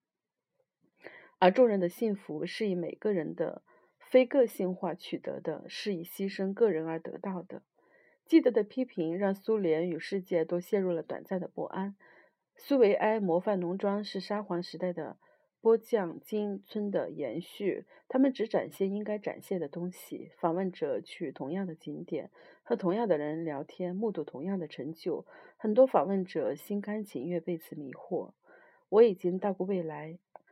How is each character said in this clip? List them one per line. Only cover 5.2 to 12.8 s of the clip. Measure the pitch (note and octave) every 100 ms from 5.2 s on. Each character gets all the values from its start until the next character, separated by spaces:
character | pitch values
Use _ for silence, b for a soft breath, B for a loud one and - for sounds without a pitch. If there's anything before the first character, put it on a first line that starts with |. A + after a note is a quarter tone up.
| - C3+
的， | E3+ D3+ -
是 | - G#3
以 | F3+
牺 | E3+ -
牲 | G3 G3 F#3+
个 | G3 A3+
人 | D#3 D#3+
而 | D#3+
得 | - -
到 | G3+ F3+
的。 | F3 - _ _ b b b b
记 | - E4
得 | B3+
的 | A3
批 | G#3 - B3
评 | - D#3+ F3
让 | G3
苏 | G3 - A3
联 | F3+ D#3 F3+
与 | D#3+
世 | - G3
界 | F3+ F3 D#3+
都 | F3
陷 | - G#3
入 | F#3
了 | E3
短 | - -
暂 | - F#3
的 | -
不 | -
安。 | D#3 - G3 G3+ b b b b _ -
苏 | -
维 | C#4